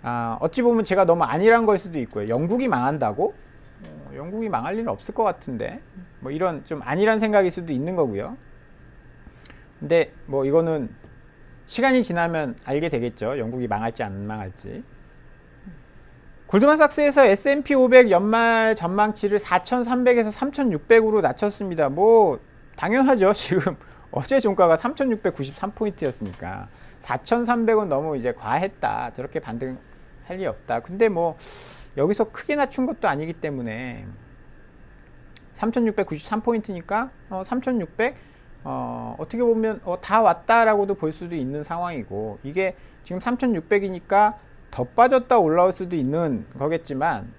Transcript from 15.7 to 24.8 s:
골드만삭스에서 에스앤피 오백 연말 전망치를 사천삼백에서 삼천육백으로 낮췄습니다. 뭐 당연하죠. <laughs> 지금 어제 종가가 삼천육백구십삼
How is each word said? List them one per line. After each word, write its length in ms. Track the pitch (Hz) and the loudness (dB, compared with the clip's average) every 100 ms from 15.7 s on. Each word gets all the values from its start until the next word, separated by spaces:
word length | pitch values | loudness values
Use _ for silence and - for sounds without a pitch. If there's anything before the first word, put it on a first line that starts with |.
| 165 - - - - - - - | -20 -20 -20 -20 -20 -20 -20 0
골드만삭스에서 800 | 196 277 311 294 - 294 285 254 | 4 6 6 4 4 2 6 6
에스앤피 480 | 196 277 285 277 | 6 2 0 2
오백 360 | 285 254 254 240 | 2 8 8 8
연말 640 | 180 208 226 233 226 220 | 6 4 2 4 2 2
전망치를 640 | 214 170 190 214 208 208 208 | 0 -2 0 0 0 0 -2
사천삼백에서 920 | 208 180 - 247 233 247 247 240 214 | 2 0 0 -2 0 2 4 4 2
삼천육백으로 880 | 208 269 285 262 156 - 226 220 214 | -2 -6 -2 -2 -2 4 6 6 2
낮췄습니다. 680 | 156 135 208 202 196 165 143 | 0 0 -4 -4 -8 0 0
뭐 500 | 143 208 226 196 123 - - - - | 4 6 6 6 2 -10 -20 -20 -8
당연하죠. 560 | 170 240 262 - 190 | -2 2 4 4 4
<laughs> 20 | |
지금 420 | 208 - 185 170 151 - - - | 2 0 0 0 -6 -16 -20 -10
어제 300 | - 131 269 | -8 0 0
종가가 360 | 220 190 180 | 2 4 4
삼천육백구십삼 960 | 160 | 4